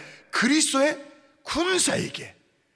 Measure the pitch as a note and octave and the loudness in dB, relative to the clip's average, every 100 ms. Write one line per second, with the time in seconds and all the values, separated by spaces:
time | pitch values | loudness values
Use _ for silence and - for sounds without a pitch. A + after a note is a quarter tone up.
0 | - - - - A#3 D#4 - C4+ D4 - | -18 -20 -6 0 2 4 2 2 2 0
1 | - - _ _ - C#4 F4+ F4+ - D3 | -10 -20 _ _ -6 -2 0 2 0 -2
2 | G#2+ - - - _ _ _ | -4 -8 -14 -20 _ _ _